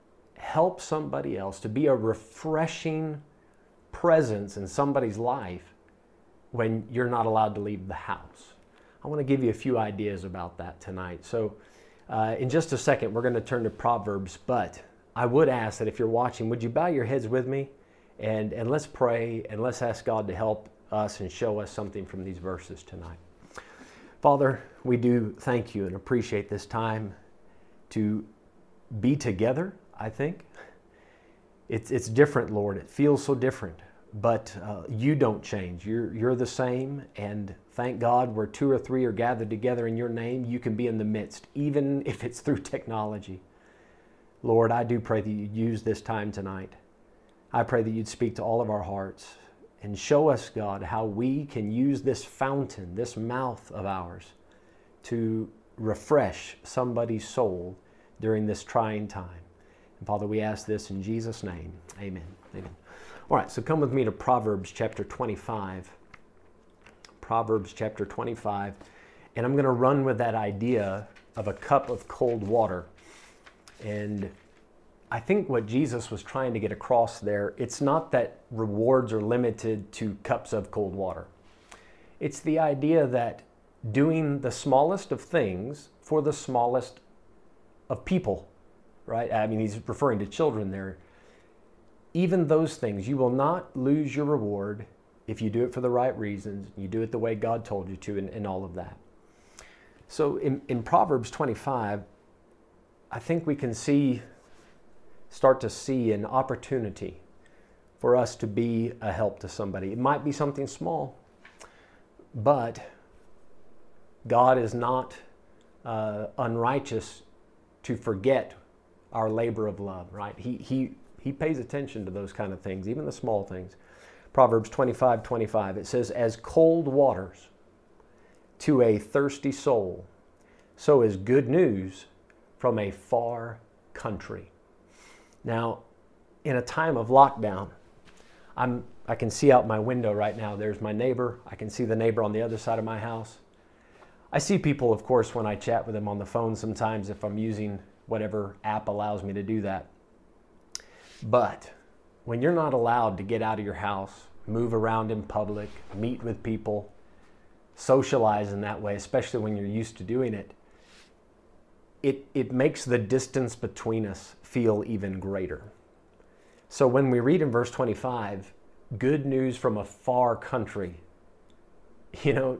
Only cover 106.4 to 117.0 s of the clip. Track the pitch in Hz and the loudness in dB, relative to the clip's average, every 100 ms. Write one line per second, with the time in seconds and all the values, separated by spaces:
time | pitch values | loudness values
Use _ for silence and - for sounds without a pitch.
106.4 | 135 120 - 131 104 - 98 - - - | 0 -6 -2 -2 -2 -6 -10 -12 -20 -20
107.4 | - - - - _ _ 120 123 113 - | -20 -20 -20 -20 _ _ 4 6 4 -2
108.4 | 110 104 117 113 117 - 107 95 104 - | -2 0 2 2 0 -2 -4 0 -2 -2
109.4 | 95 - 101 92 95 117 131 147 143 139 | -12 -6 -6 -4 -4 0 2 2 0 -2
110.4 | 143 139 139 - 165 160 135 - _ _ | -2 -2 -8 -6 -4 -4 -6 -10 _ _
111.4 | - - - - - - - - - - | -20 -20 -20 -20 -20 -20 -20 -20 -14 0
112.4 | 123 139 117 113 - - - - - - | 4 4 2 -6 -16 -20 -20 -20 -20 -20
113.4 | - - - - - - - - 110 117 | -20 -20 -18 -20 -20 -20 -20 -18 2 6
114.4 | 127 127 113 120 120 127 - - - - | 8 6 2 0 0 0 -2 -12 -20 -20
115.4 | - - - - 120 110 107 104 110 - | -20 -20 -20 -14 -6 -4 -4 -4 -8 -4
116.4 | 120 117 117 139 139 110 | -2 0 2 0 -2 -6